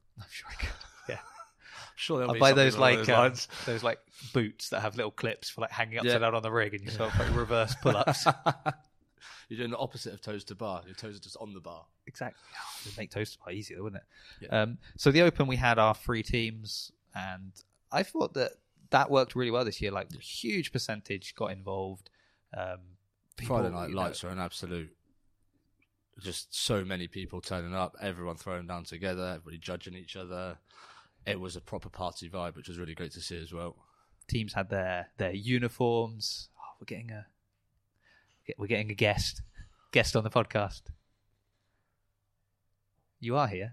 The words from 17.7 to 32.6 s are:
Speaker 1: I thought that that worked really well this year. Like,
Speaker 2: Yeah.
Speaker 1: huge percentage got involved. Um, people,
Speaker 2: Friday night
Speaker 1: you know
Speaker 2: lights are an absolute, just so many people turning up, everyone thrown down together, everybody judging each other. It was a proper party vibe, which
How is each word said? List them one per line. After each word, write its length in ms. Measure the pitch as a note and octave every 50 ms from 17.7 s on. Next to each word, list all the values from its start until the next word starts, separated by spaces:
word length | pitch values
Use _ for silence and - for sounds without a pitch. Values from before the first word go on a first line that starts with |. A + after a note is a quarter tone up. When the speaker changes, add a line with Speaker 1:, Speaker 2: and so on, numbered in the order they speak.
| _ _ _ -
Speaker 1:
I 120 | - D#3+
thought 300 | G3 - - D#4+ - - -
that 180 | C3+ B2 - - _ _ _ _ _ - -
that 200 | C#3 C3+ C#3 -
worked 240 | C#3 C3 B2+ - -
really 140 | B2+ B2 A#2
well 140 | A#2 B2 B2
this 140 | G#2+ - -
year. 80 | G#2+ G2
Like, 180 | G2 F#2+ F#2+ -
Speaker 2:
Yeah. 100 | - B2
Speaker 1:
huge 520 | - - - - - A3 G#3 F3+ D3 -
percentage 640 | - B2 - - G#2+ G#2 - - G2+ F#2 - - -
got 160 | - A2 F#2+
involved. 560 | F#2+ F#2+ F#2+ G2 F#2+ G2 F#2+ F#2+ F#2+ - - - _ _ _ _ _ _ _ _ -
Um, 220 | G2 F#2 F#2 F#2 F#2 F2+ F2+ F2+ _ _ _ _ _ _ _ -
people, 220 | - A#2+ A#2+ B2+ A2
Speaker 2:
Friday 160 | G2 F2+ F2
night 140 | F2 E2+ D2
Speaker 1:
you 40 | F#2
know 60 | F#2+
Speaker 2:
lights 240 | F2+ E2+ - - F2
are 40 | F2+
an 80 | F#2 F#2
absolute, 580 | F2+ E2+ - - F#2 E2+ F2 E2+ D#2+ D#2 _ _ _ _ _ _ _ _ _ _ _ _ _ _ _ _ _ _ _ _ _ _ _ _ _ G#2
just 340 | F#2+ F#2 - - - - -
so 280 | - - - A2+ G2 F#2
many 220 | F#2+ F#2+ F2+ F2
people 360 | - - G2 F2+ - F2+ F2+
turning 320 | - - F#2+ F2+ E2+ F2 F#2
up, 200 | F#2+ F2+ E2+ - -
everyone 360 | G#2 G2 F2 F2 F2 F2 E2
thrown 300 | - - G2 F2+ F2 E2+
down 180 | F2 F2+ F2 E2+
together, 420 | - E2+ E2 G2 F#2 F2+ F#2 F2+
everybody 320 | F2+ F2 D#2+ E2 D#2 E2+ E2
judging 360 | - F#2 F2+ F2 - F#2+ F2+
each 220 | F2+ F2 - -
other. 400 | F#2+ F#2 F2 F2+ F2+ F#2 F2+ D#2+ - _ _ - - - - - - - _ _ _ -
It 120 | G2 G#2+ F2+
was 180 | F#2 F2+ E2+
a 40 | F2
proper 280 | - - G#2+ F#2 - -
party 380 | - - F2+ F2 - - F2 E2
vibe, 260 | F#2+ F2+ F2 E2+ E2
which 120 | D#2+